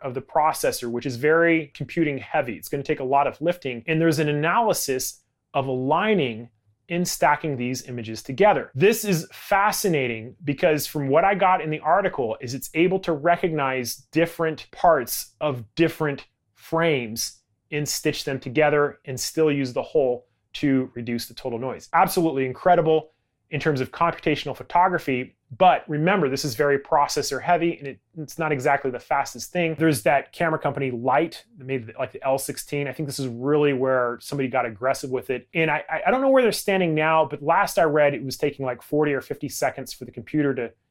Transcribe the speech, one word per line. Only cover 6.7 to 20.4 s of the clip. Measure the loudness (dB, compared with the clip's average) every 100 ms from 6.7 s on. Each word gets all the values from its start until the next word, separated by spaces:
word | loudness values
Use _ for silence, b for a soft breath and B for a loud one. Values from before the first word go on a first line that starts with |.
| _ -8
and | -4 -2
stacking | 2 2 2 0 -4
these | -4 -6 -8
images | -10 -10 -10
together. | -8 2 4 4 0
This | 2 4 4
is | 0 -2 -2
fascinating | -14 -2 0 2 0 0 0 0 -4 -10 -12
because | -6 0 2 2 -2
from | -4 2
what | 4
I | 4 4
got | 4 2
in | 0
the | -4
article | 0 2 2 -2 -4 -4
is | -8
it's | -10 -6
able | 0 2 2
to | -2
recognize | 0 2 2 2 0 -2 -2 -6 -10 _
different | 0 0 0 -4 -4 -12
parts | 2 4 4 2 -8 -10 -6
of | -4 -4 -8 0
different | 0 2 -4 -4 -10 _ _
frames | _ -4 0 2 2 -2 -6 -8 -10 _ _ -8
and | -6 -4
stitch | -2 -2 -2
them | -6 -6
together | -4 2 4 4 0 -2
and | -12 -8
still | -6 0 2
use | 2 -2
the | -4
whole | -2 0 2 0 _ _